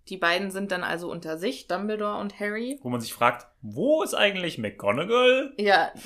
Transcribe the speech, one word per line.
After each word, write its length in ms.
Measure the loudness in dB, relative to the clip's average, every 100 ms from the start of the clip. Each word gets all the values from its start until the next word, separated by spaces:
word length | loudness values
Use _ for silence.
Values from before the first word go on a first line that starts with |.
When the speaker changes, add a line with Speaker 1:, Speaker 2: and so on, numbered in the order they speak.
| -14
Speaker 1:
Die 100 | -2
beiden 340 | 0 0 -2
sind 180 | -6 -4
dann 140 | -4
also 260 | -2 -4 -6
unter 260 | -8 -8 -6
sich, 300 | -4 -6 -4
Dumbledore 540 | -4 -4 -4 -4 -4
und 180 | -6 -6
Harry. 400 | -6 -4 -6 -6
Speaker 2:
wo 80 | -4
man 100 | -4
sich 120 | -4
fragt, 360 | 2 2 2 -6 _
wo 440 | -10 -2 2 2
ist 100 | 2
eigentlich 420 | 2 2 2 -4 -4
McGonagall? 960 | -6 -2 0 0 2 4 6 4 2 0
Speaker 1:
Ja, 340 | 4 6 4 -4